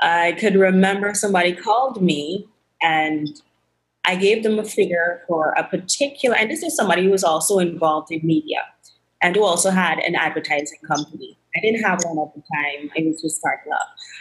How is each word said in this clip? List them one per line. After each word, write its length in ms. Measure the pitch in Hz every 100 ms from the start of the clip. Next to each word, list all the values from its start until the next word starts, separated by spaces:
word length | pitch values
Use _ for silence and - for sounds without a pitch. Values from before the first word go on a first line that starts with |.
I 320 | 170 170 170
could 220 | 165 214 190
remember 580 | 190 190 190 196 202
somebody 400 | 202 208 185 180
called 480 | 180 226 220 262 226
me 460 | 180 147 147 196 - _ _ -
and 480 | 165 160 156 151 151 147 _ _ _ _ _ _ 175
I 120 | 185
gave 260 | 196 220
them 160 | 220 214
a 60 | 208
figure 580 | - 185 170 175 175 -
for 240 | 165 156
a 120 | -
particular, 720 | 156 180 - - 285 - 254 220
and 160 | 220
this 100 | 330
is 140 | 339 320
somebody 300 | 202 175 190
who 40 |
was 140 | 190
also 360 | 185 160 - 196
involved 520 | 175 165 160 156 156
in 80 | 160
media 360 | 160 156 - - - _ - _ _ -
and 140 | 175 190
who 80 |
also 260 | 208 175 190
had 260 | 185 175 156
an 160 | - 175
advertising 640 | 156 156 156 147 151 - -
company. 520 | 147 147 156 - - _ 165
I 60 |
didn't 220 | 214 233
have 200 | 208 180
one 160 | 175 156
at 160 | 151 147
the 80 | -
time. 380 | 151 147 143 147 160
I 100 | 160
was 140 | 156
just 160 | 160 -
starting 340 | 151 135 151
up. 160 | 147 - - - -